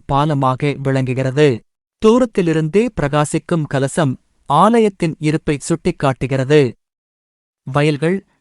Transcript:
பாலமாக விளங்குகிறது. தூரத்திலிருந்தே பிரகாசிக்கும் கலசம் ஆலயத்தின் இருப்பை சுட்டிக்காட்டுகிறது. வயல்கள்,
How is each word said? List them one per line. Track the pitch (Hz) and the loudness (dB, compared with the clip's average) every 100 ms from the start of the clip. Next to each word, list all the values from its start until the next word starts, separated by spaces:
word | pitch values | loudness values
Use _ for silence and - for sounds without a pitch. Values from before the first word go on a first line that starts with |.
| - | -2
பாலமாக | 139 156 139 131 127 147 135 | -2 0 0 0 0 -2 -4
விளங்குகிறது. | 139 135 131 127 131 131 151 110 - _ _ _ | -2 -2 -2 -2 -2 2 2 2 -6 _ _ _
தூரத்திலிருந்தே | 220 240 254 - 165 160 156 196 240 | 2 4 2 0 0 0 0 0 -2
பிரகாசிக்கும் | - 143 147 151 160 - 170 147 | -2 -2 -2 -2 -4 -2 -4 -2
கலசம் | 139 135 - 147 127 _ _ - | -2 -2 0 -2 -2 _ _ -2
ஆலயத்தின் | 143 202 233 214 - 170 - | 2 4 4 2 0 -4 -2
இருப்பை | 156 156 - 143 | -2 -2 -2 -4
சுட்டிக்காட்டுகிறது. | - 170 185 - 143 123 131 135 131 151 127 - _ _ _ _ _ _ _ _ - | -4 -4 -4 -2 -2 -2 -4 -4 2 4 2 -2 _ _ _ _ _ _ _ _ -6
வயல்கள், | 139 151 143 160 190 - _ | -2 0 0 -2 -4 -6 _